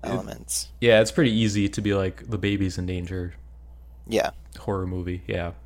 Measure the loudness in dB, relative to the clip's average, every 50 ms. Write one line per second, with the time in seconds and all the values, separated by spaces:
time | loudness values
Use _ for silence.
0 | -4 -4 -4 -4 -4 -6 -12 -14 -10 -6 -6 -6 -6 -6 -6 2 6 8 8 8
1 | 8 6 4 4 4 4 6 4 4 4 4 4 2 2 0 0 0 2 2 2
2 | 2 0 -2 -6 -10 -6 -4 -2 0 0 2 2 0 0 -2 -2 -4 -2 -2 -4
3 | -4 -6 -6 -6 -6 -6 -8 -12 -18 -18 -18 -20 -18 -18 -18 -20 -20 -20 -20 -18
4 | -8 -2 0 2 2 2 -2 -6 -18 -16 -16 -8 -4 -2 -2 -2 -2 -2 -4 -4
5 | -4 -4 -4 -6 -4 -4 -4 -2 -2 -4 -6 -10 -16